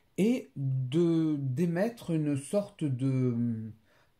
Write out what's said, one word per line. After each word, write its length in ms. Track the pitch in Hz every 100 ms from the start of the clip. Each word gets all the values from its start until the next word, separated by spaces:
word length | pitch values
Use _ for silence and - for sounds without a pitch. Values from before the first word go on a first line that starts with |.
| _ -
et 320 | 208 254 - -
de, 800 | 135 131 127 151 170 165 160 151
d'émettre 720 | 135 127 175 165 220 233 -
une 260 | 160 147 143
sorte 480 | 143 202 196 -
de, 840 | 151 123 135 131 127 117 120 110 110 - _ _ _ -